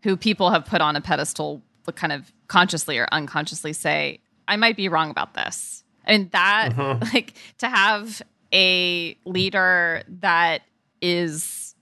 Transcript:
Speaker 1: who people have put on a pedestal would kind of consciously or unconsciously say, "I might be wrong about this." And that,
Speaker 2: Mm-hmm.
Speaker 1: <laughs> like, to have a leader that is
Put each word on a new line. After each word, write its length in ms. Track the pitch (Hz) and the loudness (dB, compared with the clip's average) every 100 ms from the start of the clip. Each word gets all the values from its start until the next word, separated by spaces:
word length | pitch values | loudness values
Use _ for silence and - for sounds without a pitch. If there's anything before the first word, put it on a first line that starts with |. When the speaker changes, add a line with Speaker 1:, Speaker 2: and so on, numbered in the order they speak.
Speaker 1:
who 140 | 214 190 | 0 0
people 320 | 226 208 185 | 2 2 4
have 160 | 240 254 | 2 2
put 160 | 185 | 0
on 140 | 151 147 | 2 0
a 60 | |
pedestal 600 | - 151 143 - 151 147 _ _ - | -2 -2 -2 -4 -6 -6 _ _ -12
would 100 | - | -6
kind 180 | 175 | -4
of 180 | 143 - _ _ | -6 -10 _ _
consciously 500 | 185 185 160 - 127 | 4 4 2 -2 0
or 100 | 120 | 0
unconsciously 640 | 151 143 156 151 156 160 | 0 -2 -4 -4 -8 -8
say, 480 | 151 156 151 147 151 _ _ - | -6 -2 0 -2 -6 _ _ -4
"I 80 | 208 | 0
might 200 | 226 214 | 2 2
be 120 | 190 | 0
wrong 220 | 160 156 | 0 0
about 240 | - - - | -2 -6 -6
this." 480 | - - - - _ _ - | -6 -8 -12 -16 _ _ 0
And 260 | 214 190 | 2 2
that, 400 | 190 185 208 220 117 | 2 4 2 2 0
Speaker 2:
Mm-hmm. 280 | 139 127 | 0 -2
Speaker 1:
<laughs> 100 | 226 | 0
like, 200 | - - - - _ | 0 -2 -16 -20 _
to 100 | 233 | -2
have 520 | 240 196 214 220 208 - _ _ | 2 4 2 -4 -14 -16 _ _
a 640 | 190 185 180 180 175 165 - - | 2 4 4 0 -2 -6 -10 -6
leader 760 | 185 190 190 185 180 170 165 - 180 | -2 0 2 2 4 2 -2 -8 -6
that 400 | 190 170 170 165 _ _ _ _ | 0 4 2 0 _ _ _ _
is 720 | 175 175 170 151 - - - _ | -2 0 -2 -4 -10 -10 -16 _